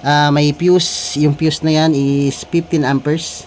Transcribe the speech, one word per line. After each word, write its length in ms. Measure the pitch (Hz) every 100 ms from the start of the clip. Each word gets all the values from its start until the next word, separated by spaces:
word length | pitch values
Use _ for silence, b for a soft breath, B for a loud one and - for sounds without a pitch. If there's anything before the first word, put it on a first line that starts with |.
| 135
ah, 240 | 147 147
may 240 | 147 147
fuse. 640 | 143 175 180 175 - - -
Yung 160 | 151
fuse 320 | 143 160 151 156
na 160 | 156
yan 160 | 160 143
is 480 | 139 139 139 - -
fifteen 400 | 165 165 160 135
amperes. 560 | 139 143 160 - -